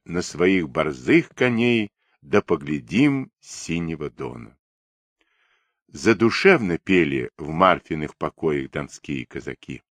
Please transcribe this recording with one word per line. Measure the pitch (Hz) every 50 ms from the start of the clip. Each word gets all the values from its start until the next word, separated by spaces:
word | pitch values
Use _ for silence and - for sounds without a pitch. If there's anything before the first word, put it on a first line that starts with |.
| _
на | - 82 87
своих | 85 - - 76 87 95 95 92 80 67
борзых | - 78 76 76 69 64 62 - 151 170 - -
коней — | _ - 131 123 120 113 120 120 120 113 104 98 _ _ _ _ _ _
да | - - 95 101
поглядим | - - 90 73 71 71 76 71 117 - 87 113 147 147 139 135 131 - _ _
синего | _ - - - - - 82 85 85 80 80 73 76 67
Дона". | - - 69 60 62 58 57 55 65 _ _ _ _ _ _ _ _ _ _ _ _ _ _ _ _ _ _ _ _ _ _ _ _ _ _ _
Задушевно | - - 82 107 113 87 113 113 - - - 190 185 147 110 87 85
пели | - - - 95 90 80 71 69 65 60 - - -
в | 76 73
Марфиных | 80 82 95 92 85 73 - - 82 78 76 73 -
покоях | - 80 76 - _ 85 80 73 69 65 62
донские | - 78 71 - - - - - 71 65 62
казаки. | - - 71 - 69 64 - - - 65 60 _ _